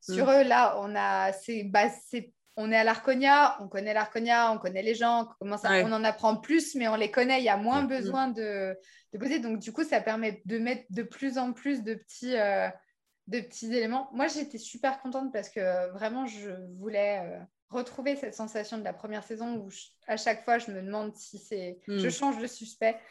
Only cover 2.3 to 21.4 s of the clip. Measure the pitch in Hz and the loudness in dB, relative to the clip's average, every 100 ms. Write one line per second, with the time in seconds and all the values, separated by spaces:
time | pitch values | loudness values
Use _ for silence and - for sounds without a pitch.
2.3 | _ _ - 214 220 226 220 - 254 277 | _ _ -8 2 4 4 4 2 4 8
3.3 | 285 285 - 196 196 208 214 214 226 233 | 8 8 4 -6 -6 -2 0 0 0 2
4.3 | 233 233 220 185 190 214 226 233 233 220 | 4 4 2 -2 -2 -2 2 2 2 0
5.3 | - 202 208 196 190 220 220 220 208 226 | -6 -6 -2 4 4 4 2 2 2 2
6.3 | 220 - 320 302 277 226 220 208 254 247 | 2 2 2 2 -2 0 0 2 2 4
7.3 | 262 240 202 220 269 269 262 196 262 262 | 4 4 2 2 2 2 -2 -2 0 0
8.3 | 226 214 202 190 190 - - _ 202 254 | -2 -4 -4 -4 -6 -12 -20 _ -6 -2
9.3 | 302 233 220 226 226 311 233 214 220 220 | -2 -2 -4 -6 -4 0 0 0 -2 -4
10.3 | 202 185 226 233 254 - 190 226 - 277 | -6 -6 -4 -2 -4 -6 -8 -8 -6 -4
11.3 | 254 247 240 277 269 214 220 - - 247 | -2 -4 -4 -4 -4 -4 -8 -10 -12 -4
12.3 | 247 208 196 190 185 _ _ _ _ - | 0 2 2 0 -4 _ _ _ _ -8
13.3 | 233 240 - 226 240 220 254 269 240 302 | -8 -6 -10 -4 -2 0 -2 -4 -2 -2
14.3 | 294 294 226 - 233 202 196 254 262 269 | -2 -6 -10 -14 -4 -2 -2 -4 -6 -4
15.3 | 214 196 - 185 180 180 190 214 247 254 | -6 -6 -2 0 0 -2 -4 -6 -4 -6
16.3 | 214 202 185 185 180 208 208 202 202 175 | -8 -10 -12 -12 -12 -4 0 0 0 -6
17.3 | 180 180 _ _ 247 247 - 262 277 240 | -10 -14 _ _ -8 -6 -4 -4 -4 -6
18.3 | 208 220 220 208 226 196 175 214 214 196 | -8 -8 -8 -8 -8 -8 -8 -10 -10 -10
19.3 | 220 233 233 196 - - _ - 220 226 | -10 -8 -8 -10 -16 -20 _ -6 -2 0
20.3 | 220 - 233 233 190 190 208 214 214 - | -2 2 0 0 -8 -6 -6 -6 -10 -16
21.3 | 196 | -18